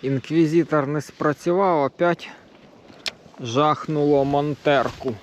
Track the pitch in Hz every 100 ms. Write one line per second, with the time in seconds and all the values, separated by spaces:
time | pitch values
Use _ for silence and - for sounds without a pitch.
0 | 135 135 - 160 160 165 160 156 135 151
1 | - - 156 147 - 175 196 165 139 -
2 | 170 170 - - - - - - - -
3 | - - - - 123 120 151 147 - 151
4 | 147 143 139 143 147 139 147 139 117 -
5 | 131 110